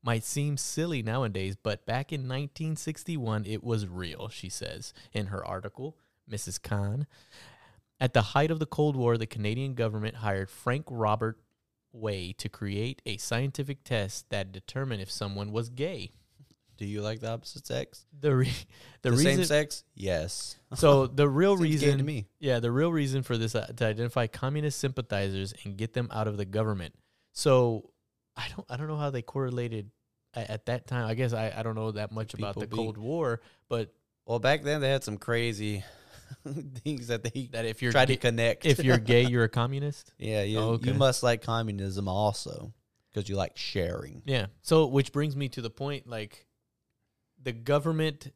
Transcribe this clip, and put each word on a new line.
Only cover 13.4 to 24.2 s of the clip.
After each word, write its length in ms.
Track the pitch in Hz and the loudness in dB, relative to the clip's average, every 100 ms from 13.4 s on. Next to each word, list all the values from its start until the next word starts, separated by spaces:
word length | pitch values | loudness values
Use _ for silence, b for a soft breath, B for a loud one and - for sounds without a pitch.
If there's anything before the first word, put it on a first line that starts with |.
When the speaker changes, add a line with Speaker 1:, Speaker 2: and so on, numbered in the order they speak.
| 135 131 135 139 | 0 -4 -6 -8
Speaker 1:
test 460 | - 117 98 - - | -2 -2 -2 -6 -6
that 220 | 104 95 | -6 -4
determined 500 | 98 - 131 135 107 | -10 -10 -8 -6 -6
if 80 | 95 | -6
someone 420 | - 101 98 104 | -6 -6 -4 -4
was 180 | 107 117 | -4 -6
gay. 420 | 123 156 160 98 _ _ _ - _ _ _ | -6 -6 -6 -12 _ _ _ -20 _ _ _
Speaker 2:
Do 80 | 101 | -8
you 160 | 104 | -4
like 200 | 104 113 | -4 -4
the 100 | 113 | -6
opposite 340 | 117 - - - | -6 -8 -16 -8
sex? 400 | 127 135 - _ 147 | -6 -6 -14 _ -2
Speaker 1:
The 160 | 147 131 | 2 4
re-, 160 | 127 123 - B B B | 4 0 -8 B B B
the 80 | 127 | 2
Speaker 2:
The 80 | 120 | 6
same 80 | 143 | 6
Speaker 1:
reason 200 | 139 170 | 6 4
Speaker 2:
sex? 380 | 151 151 - _ - | 4 2 -6 _ -6
Yes. 640 | 98 85 80 - - - _ 131 | -2 0 -2 -8 -10 -14 _ 4
Speaker 1:
So 320 | 156 143 131 | 8 8 6
the 200 | 135 143 | 4 4
real 300 | 139 196 196 | 6 4 4
Speaker 2:
<laughs> 0 | |
Seems 240 | 165 147 | 4 4
gay 60 | 139 | 4
to 40 | |
Speaker 1:
reason, 120 | 135 135 | 4 0
Speaker 2:
me. 220 | 143 104 _ | -2 -8 _
Speaker 1:
yeah, 200 | 143 120 | 0 2
the 120 | 117 | 2
real 200 | 123 165 | 2 2
reason 320 | 165 139 135 | 2 0 0
for 120 | 131 117 | 0 0
this, 200 | 110 113 | 0 -2
uh, 100 | - 117 | -4 0
to 80 | 113 | 0
identify 420 | 107 120 123 | 0 0 0